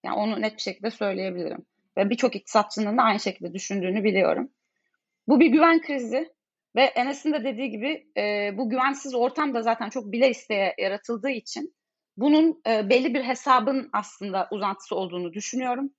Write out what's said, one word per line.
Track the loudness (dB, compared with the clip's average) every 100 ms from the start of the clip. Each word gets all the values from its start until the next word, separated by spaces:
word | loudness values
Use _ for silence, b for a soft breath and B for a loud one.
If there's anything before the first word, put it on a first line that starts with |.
Yani | -4
onu | -2 -2 -2
net | -4
bir | -4
şekilde | -10 -6 -8
söyleyebilirim. | -4 -4 -2 -4 -6 -8 -8 _ _ _ -2
Ve | 0
birçok | 2 0
iktisatçının | -2 0 2 2 -4 -2 2
da |
aynı | 2 2
şekilde | -4 -6 -10
düşündüğünü | -10 -6 -4 -2 0
biliyorum. | 2 4 2 2 -4 _ _ _ _ _ _ _ 2
Bu | 6
bir | 6
güven | 6 6 4
krizi | 0 -6 -2 -4 -6 _ _ _ _
ve | 2
Enes'in | 4 2 -2 -2 -2
de | -2
dediği | -2 -4 -6
gibi, | -6 -6 -6 _ -4
e, | -2 -2 -2 -4
bu | -2
güvensiz | 0 0 -2 -6
ortam | 0 0 0 -2
da | 0
zaten | 0 -2 -4
çok | -8 -6
bile | 2 2
isteye | 2 -4 0 0 0
yaratıldığı | -4 -4 -6 -4 -4
için | -6 -8 -10 -10 _ _ _ _ -2
bunun, | 4 6 4 2 0
e, | 0 4
belli | 2 4
bir | -2
hesabın | -2 -4 2 2 4 -2 -2
aslında | -6 -6 -12 -6 -4 -4
uzantısı | -4 -4 -6 -6
olduğunu | -4 -4 -6 -6
düşünüyorum. | -8 -6 -4 -4 -4 -6